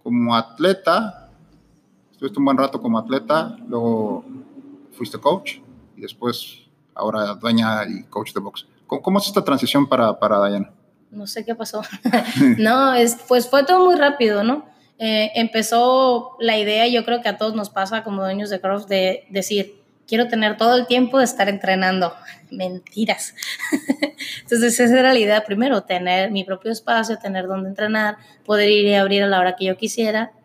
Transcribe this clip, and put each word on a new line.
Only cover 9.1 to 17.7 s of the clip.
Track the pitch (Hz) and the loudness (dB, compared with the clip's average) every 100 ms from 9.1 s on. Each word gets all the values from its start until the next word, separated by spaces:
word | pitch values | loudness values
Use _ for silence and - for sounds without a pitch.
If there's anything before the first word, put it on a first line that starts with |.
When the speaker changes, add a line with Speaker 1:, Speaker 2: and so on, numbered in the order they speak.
| 196 | 0
Speaker 1:
es | 190 | 0
esta | 202 | -2
transición | 185 135 123 143 139 | 0 0 2 2 2
para, | 127 113 101 | 2 2 2
para | 104 101 | 2 2
Dayana? | 101 101 101 _ _ _ _ | 2 0 -6 _ _ _ _
Speaker 2:
No | 208 202 | -16 -12
sé | - | -10
qué | - | -8
pasó. | 226 220 214 - 196 | -8 -8 -10 -12 -6
<laughs> | 240 226 233 135 262 220 | 0 0 0 2 4 4
No, | 220 254 269 | 4 4 4
es, | 247 233 233 - | 4 2 0 0
pues | 247 233 | 2 4
fue | 277 | 2
todo | 277 370 | 4 6
muy | 370 | 6
rápido, | 311 285 285 226 208 | 6 2 2 0 2
¿no? | 220 294 - _ _ _ | 0 -2 -8 _ _ _
Eh, | 220 220 214 | -2 0 0
empezó | 226 226 220 220 233 247 262 262 240 226 - | 0 0 -2 0 2 4 4 4 2 -4 -4
la | 226 220 | -2 0
idea, | 208 214 240 | 0 2 2
yo | 240 | 2
creo | 226 240 | 0 -2
que | 220 | -2
a | 202 | -2
todos | 220 | -4
nos | 220 | -4
pasa | 202 | -6